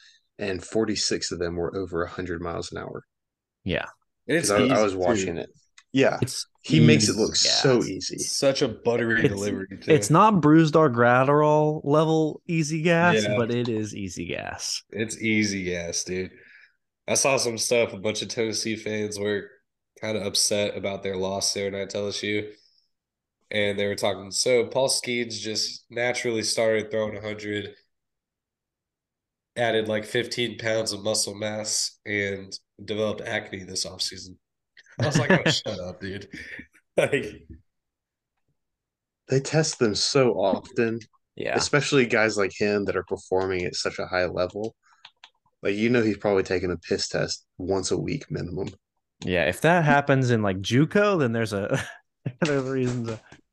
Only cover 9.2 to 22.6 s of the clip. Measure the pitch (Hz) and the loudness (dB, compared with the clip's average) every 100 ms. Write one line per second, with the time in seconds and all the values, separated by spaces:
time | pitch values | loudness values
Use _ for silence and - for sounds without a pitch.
9.2 | - 98 101 98 95 95 - 151 - 160 | 2 2 -4 -4 -8 -6 2 4 6 6
10.2 | 220 196 147 160 160 160 156 120 120 127 | 6 6 8 8 8 6 6 6 6 6
11.2 | 135 147 151 151 151 156 139 151 160 160 | 6 4 6 4 2 0 2 2 4 2
12.2 | 156 - - 165 147 160 170 165 175 - | 2 -2 -4 -2 0 0 2 4 4 4
13.2 | - 123 117 120 123 110 107 104 98 - | 2 0 0 0 0 -2 -4 -6 -8 -8
14.2 | 87 - - - - - - 98 110 - | -8 -8 -8 -8 -8 -8 -8 -6 -6 -4
15.2 | 110 107 104 98 90 87 85 - - 92 | 0 2 2 -2 -4 -4 -4 -6 -6 -6
16.2 | 92 - - - - _ _ _ - 110 | -6 -12 -20 -20 -20 _ _ _ -2 0
17.2 | 143 131 120 110 - 120 113 101 107 107 | 2 2 0 -2 0 2 2 -2 -4 -4
18.2 | 104 - 113 104 113 107 110 107 104 98 | -6 -4 -4 -2 -4 -6 -4 -4 -4 -4
19.2 | 104 101 - _ _ _ _ - 110 107 | -2 -4 -6 _ _ _ _ -10 -6 -4
20.2 | 98 - - 104 104 104 98 98 98 92 | -2 0 0 2 0 -2 -6 -6 -6 -4
21.2 | 95 98 - 101 98 98 95 104 101 - | -2 -2 -2 -2 -4 -4 -6 -6 -6 -4
22.2 | 101 104 104 - | -4 -4 -4 -12